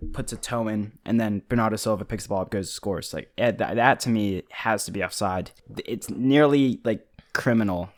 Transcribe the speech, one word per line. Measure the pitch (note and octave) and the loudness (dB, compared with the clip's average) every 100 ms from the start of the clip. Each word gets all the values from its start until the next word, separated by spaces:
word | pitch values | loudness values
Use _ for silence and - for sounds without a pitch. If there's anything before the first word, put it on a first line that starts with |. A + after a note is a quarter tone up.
| - | -8
puts | - - | -6 -8
a | A2+ | -8
toe | - A#2+ A2 | -6 -4 -2
in, | G#2+ G#2 - | -2 -4 -8
and | - A#2 | 0 0
then | A2 G#2 - | 2 -2 -2
Bernardo | A#2+ A2 G#2 | 0 2 0
Silva | - G#2 G2 | 0 -2 -2
picks | G#2+ | -8
the | - | -4
ball | G2 | -4
up, | F#2 | -2
goes | G2+ F#2 | -4 -4
and | |
scores. | - G#2 F#2+ - | -6 -6 -6 -6
Like, | D2+ - - | -10 -10 -2
eh, | A#2 | 0
th-, | G#2 A2 G#2+ | 0 -2 4
that | B2 C3+ | 4 4
to | B2+ | 2
me | A2+ G#2 F#2 - | 0 0 -2 -6
has | - A2+ G#2+ - | -6 -2 0 -2
to | |
be | F#2 | -4
offside. | F2+ - G2+ F#2 F2 - - - | -4 -2 -2 -2 -4 -12 -14 -12
It's | - A2+ - | -6 -8 -6
nearly, | - B2+ C#3 D3 C#3+ C3+ A2+ A#2+ | -2 4 6 6 6 4 2 -2
like, | G#2+ - - - | -2 -6 -20 -8
criminal | - - A2+ G#2 F2+ F2+ | -4 2 2 2 0 -4